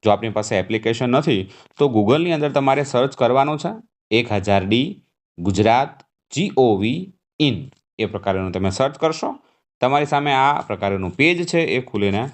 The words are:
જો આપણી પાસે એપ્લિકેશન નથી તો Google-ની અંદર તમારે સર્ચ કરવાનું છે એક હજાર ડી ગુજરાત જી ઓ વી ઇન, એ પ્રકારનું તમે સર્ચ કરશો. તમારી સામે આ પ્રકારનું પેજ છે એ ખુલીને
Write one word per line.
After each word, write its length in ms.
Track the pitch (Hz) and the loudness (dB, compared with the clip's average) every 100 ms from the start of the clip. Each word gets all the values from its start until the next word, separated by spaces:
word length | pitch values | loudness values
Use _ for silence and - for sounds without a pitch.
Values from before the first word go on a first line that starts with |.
જો 80 | 110 | 4
આપણી 200 | 101 110 | 2 0
પાસે 280 | 104 104 104 | -4 -2 -2
એપ્લિકેશન 480 | 92 110 113 113 123 | 0 -2 -2 -2 2
નથી 360 | 127 156 107 92 - _ - | 2 2 -2 -2 -14 _ -2
તો 60 | 147 | 2
Google-ની 440 | 110 104 147 175 | 2 2 2 2
અંદર 200 | 160 147 | -2 0
તમારે 320 | 139 139 135 | 0 2 0
સર્ચ 320 | 139 123 131 - | 0 0 -2 0
કરવાનું 420 | 120 127 143 151 | 2 2 0 -2
છે 120 | 170 220 - _ _ | -6 -10 -18 _ _
એક 160 | 113 117 | -2 0
હજાર 300 | 104 98 98 | -2 2 0
ડી 240 | 95 117 156 - _ _ _ - | 2 0 0 -8 _ _ _ -6
ગુજરાત 540 | 87 98 107 120 139 - - _ _ | -2 2 4 4 0 -8 -20 _ _
જી 180 | - 196 - | -4 -2 2
ઓ 120 | 123 101 | 2 4
વી 240 | 110 151 190 _ _ _ | 0 -4 -10 _ _ _
ઇન, 160 | 147 101 71 _ _ - | 0 0 -8 _ _ -8
એ 60 | 110 | -6
પ્રકારનું 460 | 101 98 95 95 | -4 -4 -2 -4
તમે 180 | 95 95 | -2 -4
સર્ચ 240 | 95 135 135 | 0 -2 0
કરશો. 320 | 160 160 - 269 _ _ _ _ | -2 -2 -8 -10 _ _ _ _
તમારી 340 | 127 143 147 | 0 0 0
સામે 180 | 143 147 | -2 0
આ 280 | 135 139 143 | 2 2 0
પ્રકારનું 540 | - 101 101 98 92 - | -4 -4 -2 -2 -4 0
પેજ 220 | 151 175 175 | 2 2 0
છે 140 | 170 165 123 | -2 0 -2
એ 60 | |
ખુલીને 400 | 131 - 202 196 139 | -4 -2 0 0 -4